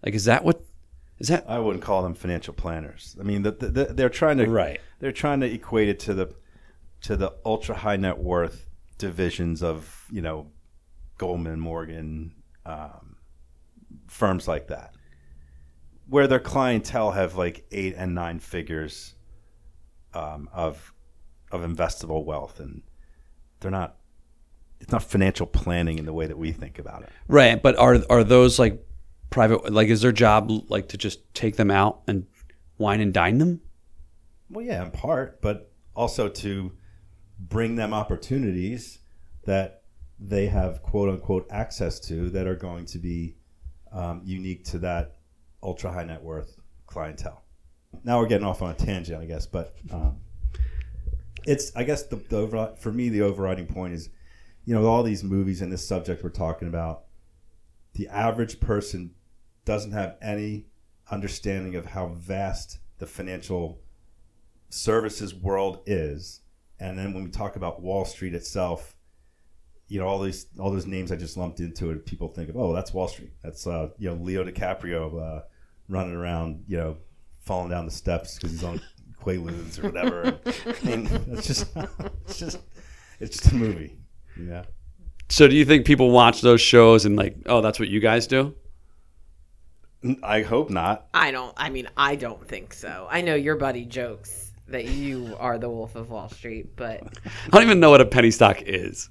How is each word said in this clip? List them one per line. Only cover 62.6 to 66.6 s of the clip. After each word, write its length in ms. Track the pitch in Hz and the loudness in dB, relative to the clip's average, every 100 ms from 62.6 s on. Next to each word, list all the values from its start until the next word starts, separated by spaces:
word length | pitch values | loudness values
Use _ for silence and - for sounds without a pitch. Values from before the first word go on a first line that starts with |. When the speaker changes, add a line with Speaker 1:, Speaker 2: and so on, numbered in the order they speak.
| - - - - | -10 -16 -18 -16
Speaker 2:
the 80 | 92 | -16
financial 720 | - 92 92 - 92 82 - - - - _ - _ _ _ _ | -12 -12 -12 -8 -6 -6 -10 -20 -20 -20 _ -20 _ _ _ _
services 640 | - - 110 110 - 101 | -8 0 0 0 -8 -12
world 460 | 92 95 98 98 92 - | -6 -2 -2 -2 -6 -4
is. 540 | 98 78 73 87 - _ _ | -4 -4 -8 -14 -20 _ _